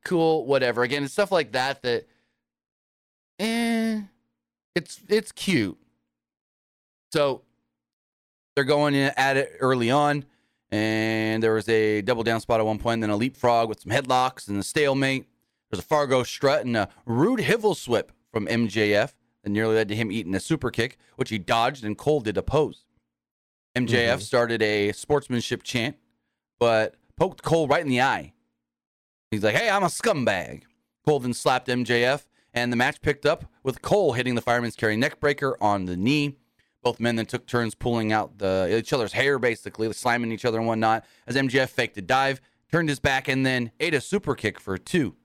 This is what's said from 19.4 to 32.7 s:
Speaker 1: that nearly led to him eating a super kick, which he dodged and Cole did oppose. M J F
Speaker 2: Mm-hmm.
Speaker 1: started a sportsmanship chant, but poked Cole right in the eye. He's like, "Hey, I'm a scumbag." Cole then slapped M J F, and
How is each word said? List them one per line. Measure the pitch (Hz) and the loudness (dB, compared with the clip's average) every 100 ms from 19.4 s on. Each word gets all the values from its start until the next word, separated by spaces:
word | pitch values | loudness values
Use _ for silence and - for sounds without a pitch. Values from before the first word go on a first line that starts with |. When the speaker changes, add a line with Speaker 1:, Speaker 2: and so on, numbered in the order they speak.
Speaker 1:
that | - | -4
nearly | 101 113 110 | -2 2 2
led | 107 | 2
to | 107 | -2
him | 113 | -2
eating | 107 85 | -4 -4
a | 95 | -4
super | - 160 98 | -2 -4 -4
kick, | - 120 - _ - | -4 -6 -6 _ -8
which | 127 | -6
he | 110 | -6
dodged | 92 117 120 143 | -2 0 0 -2
and | 113 104 | -8 -4
Cole | - 151 | 0 0
did | 110 95 | 0 -4
oppose. | - 147 139 - _ _ _ _ _ _ _ _ _ | 0 0 -2 -6 _ _ _ _ _ _ _ _ _
M | 127 120 | -4 0
J | 123 117 | 2 2
F | 127 | 0
Speaker 2:
Mm-hmm. | |
Speaker 1:
started | 107 123 120 113 | 0 0 2 2
a | 107 104 104 | 2 2 0
sportsmanship | 101 - 147 - 123 - 120 | -2 -2 -2 0 -4 -4 -6
chant, | - 123 117 - _ _ _ _ _ _ | -4 -4 -4 -6 _ _ _ _ _ _
but | 120 110 107 _ _ - | 2 2 0 _ _ -4
poked | 185 156 | -4 -4
Cole | - 165 147 | -2 0 2
right | 147 | 0
in | 156 | 2
the | 123 | 2
eye. | 131 107 71 _ _ _ _ _ _ _ _ _ _ | 2 0 -6 _ _ _ _ _ _ _ _ _ _
He's | 110 | -2
like, | 107 123 | 0 2
"Hey, | 233 | 2
I'm | 202 | 2
a | 180 | 0
scumbag." | - 226 170 113 95 69 71 _ _ _ _ - | 0 -2 0 0 -2 -4 -14 _ _ _ _ 0
Cole | 147 | 0
then | 123 | 0
slapped | 117 151 127 - | -2 0 0 0
M | 123 | -4
J | 117 120 | 0 2
F, | 123 147 - _ _ | 2 0 -4 _ _
and | - 120 | -4 -2